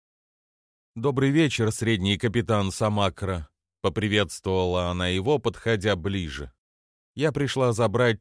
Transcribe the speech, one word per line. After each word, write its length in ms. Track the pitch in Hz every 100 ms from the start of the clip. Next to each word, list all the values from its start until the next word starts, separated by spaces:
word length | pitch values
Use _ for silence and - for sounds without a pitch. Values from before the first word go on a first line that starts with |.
| _ _ _ _ _ _ _ _ _
"Добрый 360 | 117 135 131 135
вечер, 400 | 147 151 - 110
средний 460 | - 113 110 98 101
капитан 520 | 120 117 107 104 95
Самакра", — 800 | - 107 104 95 - 95 90 80 _ _ _
поприветствовала 1080 | 98 95 104 104 98 - 98 95 90 90 87
она 180 | 90 90
его, 300 | 92 107 147
подходя 580 | 117 - 117 110 104 92
ближе. 560 | 98 98 80 67 69 _ _ _ _ _ _
"Я 160 | - 151
пришла 420 | 143 135 135 123
забрать 480 | 110 110 117 123 110